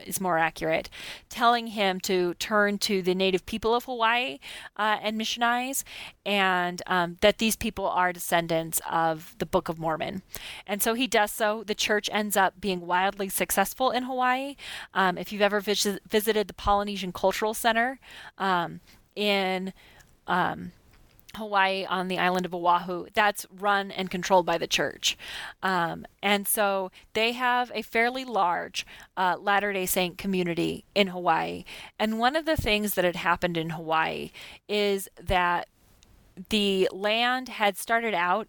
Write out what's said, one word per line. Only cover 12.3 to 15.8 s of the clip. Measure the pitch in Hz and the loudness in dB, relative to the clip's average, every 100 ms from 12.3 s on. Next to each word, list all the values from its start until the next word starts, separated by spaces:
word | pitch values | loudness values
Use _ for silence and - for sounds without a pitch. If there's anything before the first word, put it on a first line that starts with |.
| 196 | 4
up | 180 180 | 4 2
being | 208 180 170 | -4 -4 0
wildly | 180 196 196 196 | 0 0 -2 -6
successful | - 180 196 196 - 262 | -2 0 2 0 0 0
in | 247 | 0
Hawaii. | 254 254 254 262 277 262 - - - | -4 -2 0 0 -4 -12 -14 -14 -6
Um, | 185 190 170 | 0 2 0
if | 175 | -6
you've | 208 | 0
ever | 202 208 | 2 2
vis-, | 202 196 | 0 0